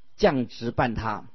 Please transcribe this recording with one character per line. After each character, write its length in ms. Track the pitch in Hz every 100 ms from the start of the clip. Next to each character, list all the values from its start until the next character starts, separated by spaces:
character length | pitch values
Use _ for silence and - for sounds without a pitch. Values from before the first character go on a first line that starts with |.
| - -
降 300 | 202 135 110
职 240 | - 117
办 240 | 117 127
他。” 300 | 107 110 104 -